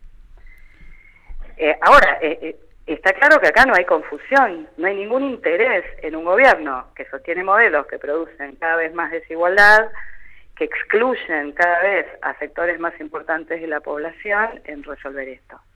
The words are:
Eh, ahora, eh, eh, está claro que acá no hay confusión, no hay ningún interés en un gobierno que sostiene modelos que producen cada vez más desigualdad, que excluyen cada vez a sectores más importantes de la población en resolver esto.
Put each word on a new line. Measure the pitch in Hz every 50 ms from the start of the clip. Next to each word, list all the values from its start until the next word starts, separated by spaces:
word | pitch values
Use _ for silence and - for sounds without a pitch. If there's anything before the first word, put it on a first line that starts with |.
| - - - - - - - - - - - - - - - - - - - - _ _ _ _ _ - - - - - -
Eh, | - 160 147 151 -
ahora, | 160 190 269 285 202 147 143 -
eh, | 165 147 165 -
eh, | - 160 - - - _ - - -
está | - 156 - - 190 190
claro | - 277 294 311 -
que | 190 156
acá | 151 220 254
no | 262 214
hay | 180 180
confusión, | - 180 156 - - 147 147 - - 262 277 - 214 175 160 156 - _
no | - 165
hay | 190 202
ningún | 196 202 214 240 269 277
interés | 277 247 - - 160 165 180 226 254 226 180 - - - -
en | - 156 156
un | 160 165
gobierno | 170 185 226 269 254 202 160 156 143 131 127 120 _ -
que | - 135
sostiene | - - 135 - 170 170 180 185
modelos | 190 196 220 233 202 156 147 135
que | - - 127
producen | - 143 147 165 165 160 - - 143 139 135
cada | - 165 165 165
vez | 165 160 160 165
más | 170 165 151
desigualdad, | 160 165 165 - 165 165 170 180 190 202 208 208 214 214 226 226 - - - - - - - - - - - - -
que | - 160
excluyen | 151 - - - - - 214 240 262 240 - - - 165 151 143 147
cada | 143 - 175 175 175 170 180
vez | 202 202 170 147 - - - -
a | 143 - -
sectores | 151 143 - 165 170 175 170 160
más | 170 170 165 -
importantes | 156 151 160 156 156 - 160 160 160 - 165 165
de | 165
la | 160 151 147
población | 147 143 147 147 151 165 160 - - 208 202 208 220 233 - - -
en | - 151 143 139
resolver | 147 143 - - 139 139 139 135
esto. | 135 127 123 _ - 127 127 _ _ _